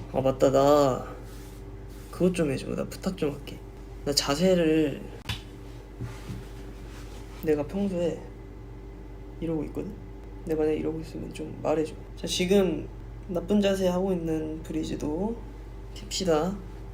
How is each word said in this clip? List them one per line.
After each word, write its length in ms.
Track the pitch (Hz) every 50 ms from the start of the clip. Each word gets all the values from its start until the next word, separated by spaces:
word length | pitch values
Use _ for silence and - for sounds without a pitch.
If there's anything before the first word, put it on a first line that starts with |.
| - - -
아, 80 | 139
맞다. 300 | 131 135 131 - 147 139
나 560 | 131 135 139 143 147 147 143 135 123 - - - - - - - - - - - - - - - - - - - - - - -
그것 240 | - - 170 185 180
좀 160 | - 165 143
해줘. 160 | 131 127 - - -
나 100 | - 139 139
부탁 280 | - - - 190 185
좀 160 | - 160 143 139
할게. 260 | - - - - - - - - - - - - - -
나 80 | 143 139
자세를 880 | - - - 143 147 180 190 185 175 165 156 156 160 156 139 - - - - - - - - - - - - - - - - - - - - - - - - - - - - - - - - - - - - - - - - - - - - - - - - - - -
내가 220 | 156 151 147 143
평소에 540 | - - 196 202 196 180 170 175 160 - - - - - - - - - - - - - - - - - - - - - - - - - -
이러고 240 | - 165 160 156 143
있거든? 280 | - - - - 196 208 - - - - - - - - - -
근데 100 | 165 156
만약에 220 | 156 156 156 156
이러고 240 | 156 156 156 156 160
있으면 320 | 160 - - - 160 156 -
좀 260 | - 156 - - - -
말해줘. 320 | 147 151 160 151 - - - - - -
자, 100 | - -
지금 640 | - - - 180 180 202 202 190 175 156 147 - - - - - - - - - -
나쁜 320 | 180 170 175 - 208 208
자세 280 | 196 196 196 190 190 180
하고 240 | 175 180 190 196 185
있는 500 | 170 160 165 160 156 156 156 156 160 -
브리즈도 720 | - 160 156 156 - - 143 143 147 151 170 196 226 233 - - - - - - - - - - - -
킵시다. 640 | - - - - - 190 175 156 151 160 185 202 202 - - - - - -